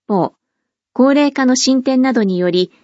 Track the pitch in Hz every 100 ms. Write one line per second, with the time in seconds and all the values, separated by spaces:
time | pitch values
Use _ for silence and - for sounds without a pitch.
0 | - 196 147 - _ _ _ _ _ -
1 | 262 277 285 277 262 254 - 262 262 262
2 | 262 233 202 180 180 180 180 _